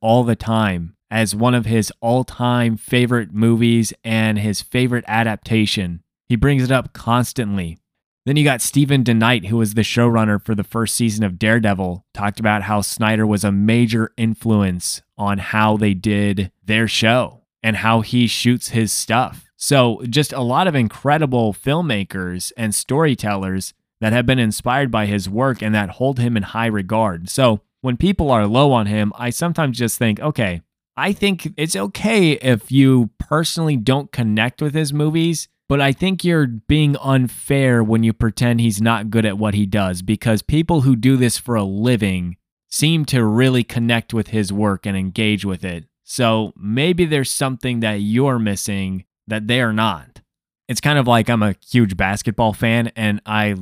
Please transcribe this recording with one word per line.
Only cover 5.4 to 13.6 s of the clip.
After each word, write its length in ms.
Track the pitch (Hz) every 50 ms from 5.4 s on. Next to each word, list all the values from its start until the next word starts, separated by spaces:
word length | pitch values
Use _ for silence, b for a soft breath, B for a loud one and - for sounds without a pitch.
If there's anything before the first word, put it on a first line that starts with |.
| - - 113 113 107 101 - 107 95 87 85 85 - _ _ _ _
He 80 | _ 123
brings 280 | 110 123 139 143 131 127
it 80 | 123
up 200 | 135 127 - -
constantly. 840 | - - - 113 117 123 123 - - - 117 104 101 98 90 82 80 - _ _ _ _ _ _ _ _ _
Then 100 | 127 143
you 80 | 151 147
got 180 | 147 131 120
Steven 420 | - - - 139 147 135 143 135 120
DeKnight, 420 | 120 117 110 113 120 123 113 87
who 120 | 98 113
was 180 | 117 113 104 104
the 60 | 113
showrunner 640 | 104 - - 120 120 120 113 113 110 107 104 101 -
for 120 | - 110
the 80 | 101 98
first 320 | - - 113 113 101 -
season 280 | - 120 113 104 107 110
of 160 | 98 90 87
Daredevil, 680 | 110 107 113 120 107 104 98 92 95 90 87 98 - _ -
talked 260 | - 101 104 101 -
about 240 | 110 107 107 104 95
how 180 | 104 107 104
Snyder 440 | 95 - - - 113 107 110 107 110
was 200 | 107 107 98 104
a 60 | 101
major 600 | 98 98